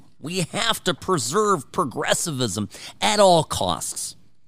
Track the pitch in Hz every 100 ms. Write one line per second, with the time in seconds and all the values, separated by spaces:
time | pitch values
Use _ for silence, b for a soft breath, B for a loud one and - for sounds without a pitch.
0 | - - 147 185 175 190 226 214 - 170
1 | - 180 113 180 208 185 - - 151 104
2 | 143 202 - 135 123 95 101 B B B
3 | 202 208 196 170 135 - 92 76 - -
4 | - - - -